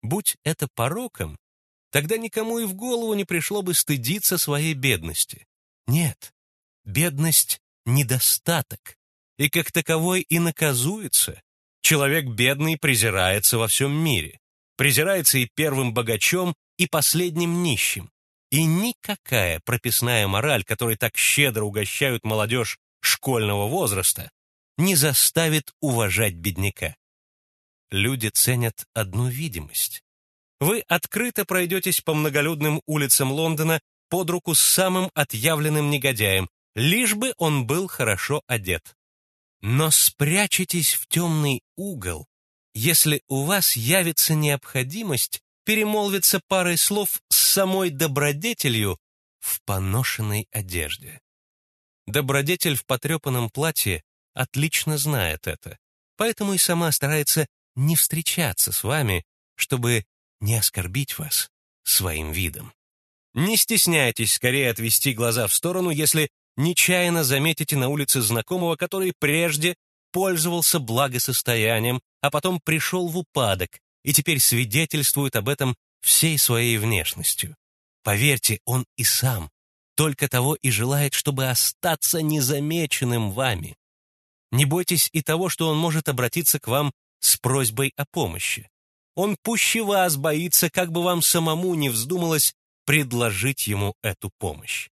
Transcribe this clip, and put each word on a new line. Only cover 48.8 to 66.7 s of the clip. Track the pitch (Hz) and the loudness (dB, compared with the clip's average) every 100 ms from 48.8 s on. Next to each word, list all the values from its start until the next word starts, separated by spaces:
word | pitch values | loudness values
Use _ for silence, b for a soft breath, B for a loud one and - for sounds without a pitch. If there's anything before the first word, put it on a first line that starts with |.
| 101 87 _ _ _ _ | 0 -4 _ _ _ _
в | - - | -8 -6
поношенной | - 95 95 107 131 - 107 104 - | -4 -2 0 0 -2 -4 -4 -4 -6
одежде. | 107 95 87 76 - 65 - _ _ _ _ _ _ _ _ - | -8 -6 -6 -6 -8 -14 -20 _ _ _ _ _ _ _ _ -4
Добродетель | 123 135 139 139 180 170 | -2 2 0 0 0 0
в | 135 | -2
потрёпанном | - 127 147 160 - 127 117 | -2 -4 -2 -4 -2 -2 -2
платье | - 160 - - 82 _ _ _ | -2 -2 -2 -2 -4 _ _ _
отлично | - 131 131 156 - - 151 | -6 -4 -2 -2 -2 -2 -2
знает | 143 139 87 78 - | -2 0 -2 -4 -8
это, | - - - _ _ _ _ | -10 -12 -20 _ _ _ _
поэтому | 220 220 202 | -2 0 -2
и | 190 | 0
сама | - 170 170 | 2 2 2
старается | 143 139 156 143 - 147 _ _ - | 0 0 0 0 0 0 _ _ -2
не | 143 | 0
встречаться | 165 - 160 160 - 147 82 - | 2 2 0 -2 0 -2 0 -2
с | 95 | -2
вами, | 101 151 120 90 - _ _ | -2 0 2 0 -4 _ _
чтобы | - - 135 120 117 - _ _ _ | -8 -4 0 2 0 -2 _ _ _
не | 104 117 | -2 0
оскорбить | - - 90 98 139 - | 0 -2 -4 -4 -6 -6
вас | 151 - - _ _ _ | -4 -4 -4 _ _ _
своим | - - 95 78 78 | -2 0 0 -4 -4
видом. | 82 87 - - _ _ _ _ _ _ | -4 -4 -6 -18 _ _ _ _ _ _
Не | 117 180 220 | -2 0 2
стесняйтесь | - 220 - 165 127 - 110 | 2 2 4 4 2 0 -2
скорее | - 123 135 131 | 0 0 2 0
отвести | 110 113 - 143 | -2 0 0 0
глаза | 113 117 117 107 | 0 0 0 0
в | |
сторону, | - 170 185 180 | 0 -2 -2 -2
если | 151 151 160 147 _ _ - | 0 2 2 0 _ _ -2
нечаянно | 151 | 0